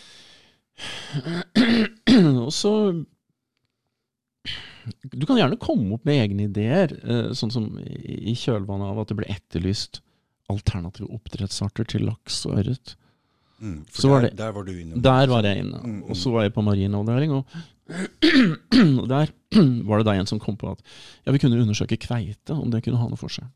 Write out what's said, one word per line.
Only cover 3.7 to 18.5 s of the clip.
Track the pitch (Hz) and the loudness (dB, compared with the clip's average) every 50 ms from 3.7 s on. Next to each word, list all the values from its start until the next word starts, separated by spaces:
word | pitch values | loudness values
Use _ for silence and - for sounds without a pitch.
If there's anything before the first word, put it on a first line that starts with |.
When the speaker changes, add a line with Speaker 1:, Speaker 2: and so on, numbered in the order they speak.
| _ _ _ _ _ _ _ _ _ _ _ _ _ _ - - - - - - - - - 117 - _ - 131 | _ _ _ _ _ _ _ _ _ _ _ _ _ _ -14 -12 -12 -12 -14 -18 -20 -18 -16 -16 -16 _ -16 -12
Speaker 1:
du | - 123 151 - | -8 -4 0 2
kan | 269 233 | 4 4
gjerne | 175 131 214 - | 4 4 2 0
komme | - - 320 202 113 92 107 | -2 0 0 0 0 0 -2
opp | 117 - 143 | -2 0 2
med | 147 139 | 2 2
egne | 110 101 98 101 104 104 | 2 2 0 0 -2 -2
ideer, | 95 104 104 113 139 190 190 147 - 120 | -2 0 0 2 2 2 2 0 -2 -6
eh, | - 117 117 120 113 - - | -6 -4 -2 -2 -2 -2 -4
sånn | 135 117 110 117 | -4 -4 -4 -4
som | 123 110 - - - | -4 -4 -6 -8 -10
i, | - - - - - - - - - 101 | -12 -12 -12 -12 -12 -10 -10 -8 -6 -6
i | 120 117 | -6 -4
kjølvannet | - 147 117 104 98 104 98 98 101 98 | -2 -2 -2 -2 -2 -4 -6 -6 -6 -6
av | 104 110 | -6 -6
at | 107 - | -6 -4
det | 110 104 | -4 -6
ble | 107 - | -6 -6
etterlyst | 98 - - _ - 85 90 95 101 - - - - - _ _ _ _ _ _ _ _ _ - | -8 -10 -10 _ -6 -4 -2 -2 -2 -4 -6 -8 -12 -18 _ _ _ _ _ _ _ _ _ -6
alternative | 101 101 - - - 95 85 87 - - 104 - - | -6 -4 -2 -2 -2 -2 -4 -8 -10 -10 -12 -12 -12
oppdrettsarter | 107 - - - - 98 95 - - 104 98 - - - - | -14 -14 -12 -10 -8 -8 -6 -6 -6 -6 -4 -4 -6 -6 -4
til | - - 104 101 | -2 -2 -2 -2
laks | 113 - _ - - - - | -4 -6 _ -10 -8 -8 -6
og | - - 107 | -2 -2 -2
ørret. | 98 - 127 - _ - - _ _ _ _ _ _ _ _ _ _ _ _ _ | -2 -2 -4 -6 _ -16 -20 _ _ _ _ _ _ _ _ _ _ _ _ _
Speaker 2:
Mm, | 110 104 85 76 76 | -12 -10 -10 -10 -12
for | - - - | -12 -4 0
Speaker 1:
Så | - 139 | 2 4
var | 139 135 120 | 4 4 4
Speaker 2:
der, | - | 2
Speaker 1:
det, | - - | -2 -4
Speaker 2:
der | 107 110 101 | -8 -8 -8
var | 101 98 | -8 -8
du | 95 92 | -10 -10
inne. | 87 85 82 80 127 | -10 -10 -8 -4 0
Speaker 1:
der | 120 131 131 131 139 135 | 2 4 4 4 4 4
var | 123 117 107 | 2 2 2
jeg | 101 98 98 | 2 0 -2
inne. | 98 95 82 - | -4 -6 -8 -10
Speaker 2:
Mm, | - 120 | -10 -10
mm. | 107 101 - - | -10 -10 -8 -8
Speaker 1:
Og | - 92 | -8 -6
så | 90 135 117 | -2 -2 0
var | 113 | 2
jeg | 107 104 - | 0 0 0
på | 107 104 | 0 2
marinavdeling, | 104 101 98 95 98 104 101 104 110 120 127 147 160 139 | 2 2 2 2 0 0 -2 -2 -2 0 0 0 0 -2
og, | 135 135 - - 165 165 - _ _ _ - 160 175 190 - - _ - | -2 -4 -6 -12 -18 -18 -18 _ _ _ -14 -10 -10 -10 -10 -2 _ 2
<clears throat> | 320 339 269 240 180 | 4 6 6 4 4